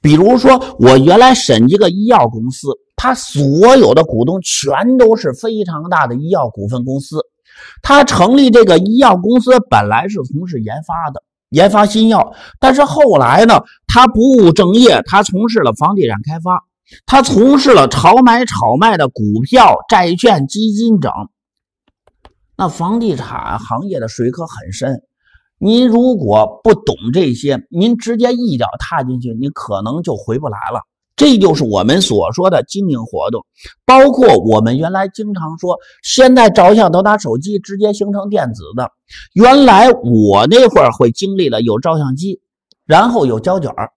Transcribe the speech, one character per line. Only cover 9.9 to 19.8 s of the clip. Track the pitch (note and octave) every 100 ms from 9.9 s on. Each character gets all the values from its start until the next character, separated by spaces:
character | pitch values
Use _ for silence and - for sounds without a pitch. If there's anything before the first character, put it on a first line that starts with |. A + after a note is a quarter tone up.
| A2+ F#3
是 | G3+
从 | C3 C#3+ F3+
事 | C#3
研 | G#2+ C3
发 | D#3 E3 D#3
的， | C#3 _ _ _
研 | D3 G3
发 | G#3 G#3
新 | G#3+ A3
药， | G#3 - - - _
但 | C4+
是 | C4
后 | C#4+ D#4 C#4 D#3+
来 | A#2+ D#3 A3+
呢， | F3 - _ -
他 | A#3+ B3
不 | A3
务 | B3+ C4 F3
正 | D#3+ F3
业， | A3 B3 C3 -
他 | F#3+
从 | G#3 F#3 A3+
事 | A3
了 | B2+
房 | A2 D3+
地 | G3+ B2+
产 | G#2
开 | D3 E3
发， | F3 F3+ _ _ _ _ -
他 | C4
从 | B3 A#3 B3+ C#4
事 | C#4
了 | G#3 C3
炒 | C#3 E3 A#3
买 | B3+ A#3
炒 | A#3+ - A2+ C3
卖 | A3+ F#3
的 | C3+
股 | - G#2 G#2+ C#3
票、 | B3+ A3 A2